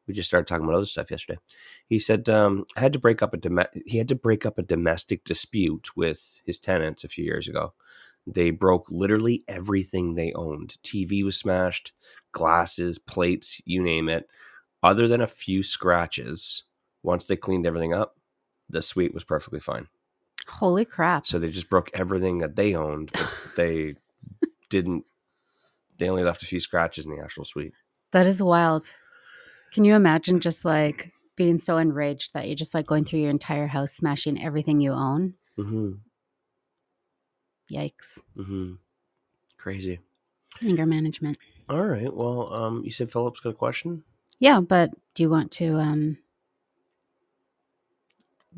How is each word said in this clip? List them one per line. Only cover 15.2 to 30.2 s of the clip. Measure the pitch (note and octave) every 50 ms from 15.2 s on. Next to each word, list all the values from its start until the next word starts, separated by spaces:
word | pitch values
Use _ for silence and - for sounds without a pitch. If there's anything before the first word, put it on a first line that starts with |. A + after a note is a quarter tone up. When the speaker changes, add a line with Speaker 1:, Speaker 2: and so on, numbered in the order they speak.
Speaker 1:
a | A#2
few | - - - - - F#2+ F#2+
scratches, | F#2+ - - - - F2+ F2 E2+ E2+ D#2+ - - A#1+ A#1 D#2+ F2 - - - - - _ _ _ _ _ _ _
once | - F2 F2+ E2+ -
they | - G2
cleaned | - - G2 F#2+ F2+ E2
everything | E2+ E2 E2+ E2 E2 E2+
up, | G2 A2 - _ _ _ _ _ _ _ _ _ _ _ -
the | - D#2+
suite | D#2 - - F#2 F2 - -
was | E2 -
perfectly | - D#2 D2+ - - - D2+
fine. | - - A#1 A#1 - - _ _ _ _ _ _ _ _ _ - -
Speaker 2:
Holy | - - - G#3+ F#3 F3+ G3 A#3
crap. | - - - D#3+ F3 F3 D3 -
Speaker 1:
So | - - E2+
they | E2+ E2
just | D#2+ F#2 F2 -
broke | F#2+ F2+ F2 - -
everything | F#2+ F#2 F2+ G2 F2+ F#2 F#2 F2+ E2+
that | D#2+ D2+ D2
they | F#2+ G2+ G#2+ F#2
owned, | D#2+ D#2 D2+ D2+ D2+ D#2 D2+
but | - - E2 - - -
Speaker 2:
<laughs> | - - -
Speaker 1:
they | - E2+ E2 E2 D#2+ D#2 D2+ C#2+ - _ _ _ _ - - - - - - - _ _ _
didn't, | - F#2+ F2 F#2 F2 - - _ _ _ _ _ _ _ _ _ _ _ _ _ _ _ _ _ _ -
they | F2 F2+
only | F#2 F#2 F2+
left | F2 E2+ -
a | -
few | - F#2+ F2
scratches | - - - F2 E2 E2 - D#2+ D2+
in | D#2 D2+
the | D2
actual | D2+ D2+ - D#2+ D2
suite. | - - D2+ D2 D#2 - _ _ _ _ _ _ _
Speaker 2:
That | - F#3 F3+
is | F#3 G3 F#3
wild. | G3 F3+ E3+ E3+ E3+ E3 D#3+ D#3+ D#3+ - - - _ _ _ - _ - - - - - - - _ _
Can | - G#3+ G#3
you | G#3 G#3+
imagine | G#3+ G3 E3 D#3 D#3+